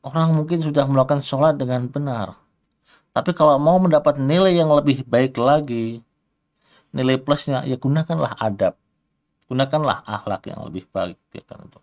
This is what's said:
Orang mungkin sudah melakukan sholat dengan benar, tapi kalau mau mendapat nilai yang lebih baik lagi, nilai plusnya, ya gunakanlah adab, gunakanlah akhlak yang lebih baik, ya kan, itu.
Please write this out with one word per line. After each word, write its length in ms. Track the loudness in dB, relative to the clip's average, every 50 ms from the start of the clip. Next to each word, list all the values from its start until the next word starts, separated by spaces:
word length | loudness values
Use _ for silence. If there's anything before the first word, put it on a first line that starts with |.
| -14
Orang 320 | -4 -2 0 2 2 2 2
mungkin 240 | 0 -2 -2 -2 -2
sudah 240 | 0 0 0 0
melakukan 320 | 2 2 2 2 2 0 -2
sholat 400 | -2 -4 -2 2 2 2 2 0
dengan 320 | -4 -4 -4 -4 -4 -6
benar, 480 | -6 -6 -6 -6 -6 -6 -8 -10 -12 _ _ _ _ _ _ _ _ _ _ _ _ _ _ _
tapi 240 | _ -2 -2 -2 0
kalau 240 | 4 4 4 4 4
mau 160 | 4 4 4
mendapat 400 | 4 4 4 4 4 2 2 0
nilai 400 | 0 0 0 2 4 4 4 4
yang 160 | 2 4 4
lebih 320 | 4 4 4 2 0 0 -2
baik 320 | 0 0 2 2 0 0
lagi, 640 | 0 2 4 2 2 2 -4 -6 -6 -4 -6 -8 -12 _ _ _ _ _ _ _ _ _ _ _ _ _ _ _ _ _ _ -6
nilai 240 | -2 0 0 0 0
plusnya, 480 | 0 -2 -2 -2 0 -4 -4 -4 -2
ya 80 | -4 -6
gunakanlah 640 | -4 -2 -2 0 0 -2 -2 -2 -4 -2 -4 -4 -4
adab, 400 | -4 -4 -2 0 -2 -2 -2 _ _ _ _ _ _ _ _ _ _ _ _ _ _ _
gunakanlah 560 | -2 -2 -2 0 -2 -2 -2 -2 -4 -4 _
akhlak 400 | -10 -10 -8 -6 -8 -8 -8 -8
yang 160 | -14 -14 -14 -14
lebih 240 | -12 -12 -14 -14 _ _
baik, 240 | -6 -6 -6 -8 _ _ _ _
ya 80 | -20 _
kan, 160 | _ -20 -20 -20
itu. 120 | -20 _ -20